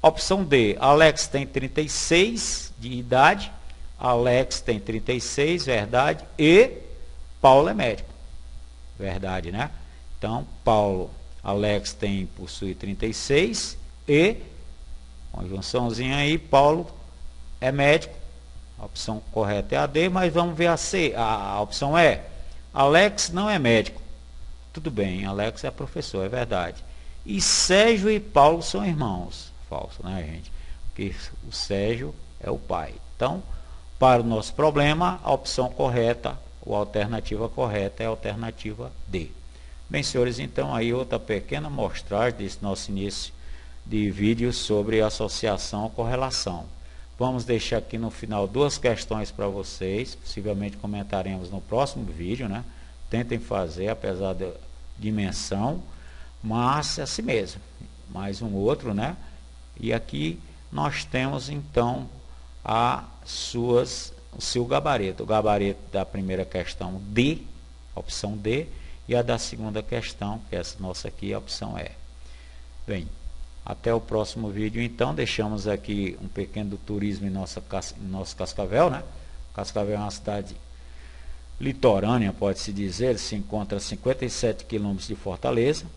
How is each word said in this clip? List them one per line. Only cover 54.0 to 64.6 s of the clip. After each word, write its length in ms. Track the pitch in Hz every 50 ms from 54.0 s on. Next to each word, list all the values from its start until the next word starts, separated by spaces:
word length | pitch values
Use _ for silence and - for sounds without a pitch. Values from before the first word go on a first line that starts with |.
| - 101 95 90 98 95 92
da 180 | 90 92 92 - - - - - - - - - -
dimensão, 840 | 107 107 107 107 101 95 - - - - 95 98 104 131 160 180 - - - - - - - - - - - - -
mas 560 | 110 107 117 120 123 139 151 143 - - -
é 40 | 147
assim 180 | 127 - -
mesmo. 400 | 226 247 131 110 98 90 - 101 - - - - - - - - - -
Mais 320 | 98 95 98 98 98 98
um 140 | 113 110 98
outro, 400 | 95 98 110 147 151 - 123 104
né? 240 | 101 110 143 180 - - - - - - - - - - - - -
E 140 | - 113 117
aqui 480 | 117 - - - 139 151 160 170 170 - - - - - - -
nós 320 | 143 147 147 139 - -
temos, 460 | - - 131 131 135 143 139 123 135
então, 580 | 147 143 143 - - 120 120 120 127 135 131 127 - - - - - - - - - - -
a 400 | - 107 113 117 123 127 131 - - - - -
suas, 920 | - - - - - - 123 117 120 120 120 127 127 - - - - - - - - -
o 60 | -
seu 240 | - - - 123